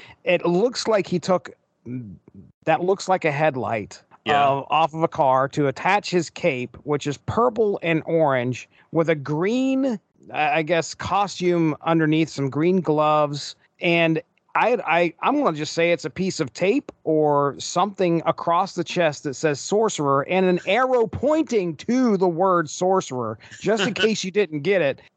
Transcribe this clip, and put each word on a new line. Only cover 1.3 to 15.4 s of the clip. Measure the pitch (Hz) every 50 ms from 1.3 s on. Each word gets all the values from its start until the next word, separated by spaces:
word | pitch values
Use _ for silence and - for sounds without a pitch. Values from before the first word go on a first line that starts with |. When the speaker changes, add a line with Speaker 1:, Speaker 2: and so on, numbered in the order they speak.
| 185 165 - - - _ _ _ _ _ - 117 127 127 117 101 82 - _ - - 98 - - _ _ -
Speaker 1:
that | 156 160 156 175
looks | 185 196 - -
like | 185 190 175 -
a | 156
headlight, | 139 143 151 156 131 127 107 104 117 107 98 - - - _ _ - - -
Speaker 2:
Yeah. | 160 147 143 143
Speaker 1:
uh, | 139 139 139 - -
off | 147 156 165 156 156
of | 160 165
a |
car | - - 160 147 131 131 131 135 131
to | - 151 143
attach | 135 131 - - 180 196 202 - -
his | 180 180 151 -
cape, | - - - 165 135 123 123 - - - -
which | 143 147 143 -
is | 147 139
purple | - - - - 220 240 254 214 233 220 202 196 - -
and | 165 165 156 -
orange, | - 165 165 156 139 135 127 120 127 120 - - _ _ _ _ -
with | - 160 165 160
a | 160
green, | 147 131 147 151 156 180 208 240 262 262 262 262 262 269 262 220 - _ _ _ _ - 98 127
I, | 147 151 147 151 165
I | 156
guess, | 151 175 165 156 - -
costume | - - - 175 196 202 180 - - 180 175 175 170 165 156 143 -
underneath, | - 165 170 165 156 151 156 160 160 -
some | - - 139 131
green | 123 143 160 180 190 185
gloves. | - 160 151 151 151 151 151 151 151 143 147 139 - - - _ _ _ _ -
And | 185 170 170 170 165 160 160 156 - _ _ _ _ _ -
I, | 160 185 220 247 196 -
I, | - 170 175 175 160 - -
I'm | - 214 277 294